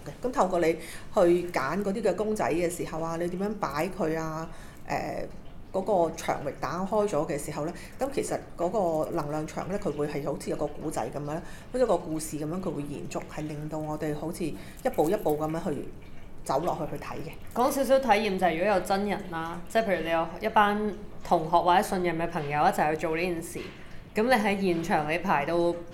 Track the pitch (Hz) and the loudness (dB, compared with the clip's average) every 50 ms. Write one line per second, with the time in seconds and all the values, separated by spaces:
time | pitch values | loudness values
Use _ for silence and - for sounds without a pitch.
0 | - 147 147 - - 247 254 285 214 185 196 175 170 160 170 170 - - - - | -10 -12 -10 -6 -6 -2 2 2 2 4 4 4 4 4 2 2 -2 -10 -12 -12
1 | - - - 220 190 175 175 180 170 175 - 160 131 135 156 190 202 196 190 - | -12 -2 4 6 8 8 8 6 4 0 0 0 0 0 0 0 0 0 -2 0
2 | 190 208 175 180 208 214 214 208 170 170 156 165 180 165 170 - - - - 160 | 2 2 2 2 0 0 0 0 0 0 2 2 0 0 0 -2 -4 -4 -4 -4
3 | 160 165 165 165 175 175 190 180 196 208 220 202 - 143 135 147 165 170 160 - | -4 -2 -2 -2 -2 -2 -2 -2 -2 -2 -2 -2 -4 -2 0 -2 -2 -2 -2 -2
4 | 196 156 160 160 160 160 156 160 160 170 - - - - - - - - - 135 | -2 0 0 0 -2 -4 -4 -6 -8 -8 -10 -12 -14 -14 -14 -12 -6 -4 -4 -2
5 | - 151 131 - - - - - - - - - - - - 190 196 220 214 180 | -2 -4 -4 -6 -6 -8 -8 -12 -12 -12 -12 -14 -14 -6 -4 -2 0 2 4 4
6 | 165 160 156 - - - - - - 143 - - - 131 147 175 190 190 226 214 | 4 2 0 -2 -4 -2 -2 -2 -2 -6 -4 -4 -4 -4 -4 -4 -2 0 2 2
7 | 208 208 185 143 156 156 160 143 - - 147 - 147 165 180 - - - - - | 2 2 2 0 0 0 -2 -4 -4 -4 -4 -4 -4 -4 -6 -8 -12 -12 -6 -4
8 | 254 285 - - - - 160 - - - - - 175 175 190 226 196 170 160 156 | -4 -2 0 -2 -2 -2 -2 -4 -6 -8 -6 -2 -2 0 2 2 2 2 2 0
9 | 156 - - 170 147 147 147 156 156 165 - - - - 185 202 - 175 147 - | 0 0 -2 -2 -2 -2 -2 -4 -4 -4 -6 -6 -6 -4 -4 -2 -2 -2 -2 0
10 | 147 151 151 151 143 165 143 185 - - 160 - 156 147 - - - 151 156 - | -2 -2 -2 -4 -4 -4 -4 -4 -4 -4 -4 -2 -2 -4 -4 -6 -6 -4 -2 -2
11 | 110 120 - 147 147 147 147 165 185 - - - - - - 254 254 226 196 - | -4 -4 -4 -6 -6 -4 -4 -6 -6 -8 -10 -12 -12 -6 0 2 4 4 4 2
12 | - 165 156 156 151 - - 147 151 151 160 185 185 175 151 143 143 143 143 - | 2 -2 -4 -4 -4 -6 -6 -4 -4 -4 -4 -4 -4 -4 -4 -4 -4 -6 -6 -8
13 | 175 156 - 170 165 - - - 156 151 156 147 151 156 160 156 156 151 151 151 | -8 -6 -6 -6 -6 -6 -8 -8 -6 -6 -6 -6 -6 -6 -6 -4 -4 -4 -4 -2
14 | 160 156 147 147 160 160 180 - 185 156 - - - - - - - 254 - - | -2 -2 -2 -2 -4 -6 -4 -4 -4 -4 -4 -6 -8 -12 -12 -4 -4 0 2 4
15 | 156 156 196 208 - 165 151 147 156 156 156 165 - 196 147 - - - - - | 4 4 4 2 2 2 2 2 0 0 -2 -2 -2 -2 -2 -2 -4 -6 -10 -10
16 | - - - - - - - - - - 143 139 165 175 147 147 156 143 147 147 | -12 -10 -10 -10 -10 -10 -10 -10 -4 0 0 2 2 0 0 -2 -2 -4 -6 -6
17 | - - 123 127 139 156 - - - - - 214 240 285 - 277 277 220 269 269 | -8 -8 -8 -8 -8 -8 -10 -10 -10 -6 0 2 2 2 4 2 4 6 6 6
18 | 269 240 208 202 220 214 190 185 185 175 160 160 180 208 208 185 180 - 202 196 | 6 6 6 6 6 2 2 4 4 2 4 2 2 4 4 2 2 2 0 0
19 | 202 208 190 170 - 185 170 165 165 165 170 175 170 - - 226 220 190 185 165 | 2 0 -2 -2 -4 -6 -6 -6 -6 -6 -6 -8 -8 0 0 2 2 2 2 0
20 | 156 160 165 165 165 170 180 - - 220 220 220 208 202 208 208 214 214 190 - | 2 2 2 2 0 0 -4 -4 -4 2 6 6 6 6 6 2 0 -2 -2 -4
21 | - - - - - - 185 170 160 156 170 170 160 180 175 185 208 - 214 185 | -8 -10 -10 -10 0 2 2 4 4 4 4 6 6 8 6 6 6 4 2 0
22 | 180 175 165 160 165 160 - 180 151 143 143 147 151 185 202 - 170 151 160 156 | 2 0 2 0 0 -2 -2 -2 -2 0 2 4 4 4 4 4 4 2 2 2
23 | 175 165 160 165 175 185 175 165 160 - - 160 - - - - - - - - | 0 0 0 0 0 0 0 -2 -4 -6 -8 -8 -10 -10 -12 -14 -14 -12 -12 -12
24 | - - - - 220 247 262 233 202 214 196 196 196 190 175 165 165 - 208 160 | -12 -4 0 2 4 6 6 4 4 2 2 2 2 2 2 2 2 2 2 2
25 | 151 151 156 180 - 190 180 143 143 147 165 175 170 170 170 170 - - | 2 2 0 0 2 2 2 2 2 2 2 4 4 2 2 0 -4 -10